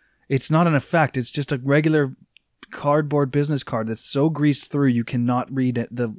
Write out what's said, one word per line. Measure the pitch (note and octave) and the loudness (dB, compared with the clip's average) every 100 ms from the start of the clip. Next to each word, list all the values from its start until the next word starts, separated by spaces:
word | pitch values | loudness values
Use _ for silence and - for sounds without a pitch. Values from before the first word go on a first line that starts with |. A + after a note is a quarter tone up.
| _ _ _ | _ _ _
It's | C3+ - | -2 2
not | D#3+ E3+ | 2 4
an | |
effect. | D3 - E3+ D3 C3 | 2 0 0 0 -2
It's | A#2+ | -4
just | D3 C#3+ | -6 -4
a | C3+ | -4
regular | C3 C#3+ D#3 D#3 C3+ - _ _ _ _ - | 2 2 4 2 0 -4 _ _ _ _ -20
cardboard | - D3 D3+ D3 D3 C3+ | -6 0 0 2 0 2
business | C#3+ C#3+ C#3+ | 0 0 -2
card | - A#2 A2 | -2 -4 -4
that's | A2 | -6
so | - C#3 D#3 | -4 0 0
greased | D3 D3 C3+ - | 2 0 0 -2
through | D3 C#3 | 0 2
you | A#2+ | 2
cannot | A2+ B2 A#2+ B2 - | 0 -2 0 0 -2
read | C3+ B2+ A#2+ | -2 0 -2
it, | A#2 | -6
the | A#2+ A#2+ | -4 -6